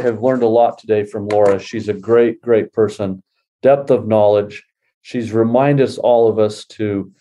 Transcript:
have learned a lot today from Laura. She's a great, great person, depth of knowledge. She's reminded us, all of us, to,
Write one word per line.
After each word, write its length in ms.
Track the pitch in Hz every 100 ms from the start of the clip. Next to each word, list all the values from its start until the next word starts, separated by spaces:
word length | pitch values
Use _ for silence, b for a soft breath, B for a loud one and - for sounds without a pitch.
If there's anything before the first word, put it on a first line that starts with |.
have 200 | 123 107
learned 200 | 127 127
a 60 | 117
lot 300 | 117 117 -
today 260 | 110 107
from 240 | 104 110 101
Laura. 320 | 104 101 95
She's 280 | - 117 98
a 40 |
great, 480 | 98 101 117 117 -
great 320 | 120 110 -
person, 500 | - 104 - 98 95 _ _ _ _
depth 280 | 131 139 139
of 180 | 123 107
knowledge. 560 | 107 104 104 101 - - _ _ _
She's 300 | - 123 107
reminded 520 | 110 117 123 143 143
us, 140 | 123 -
all 300 | 117 120 113
of 100 | 107
us, 260 | 107 104 -
to, 460 | - 107 98 92 b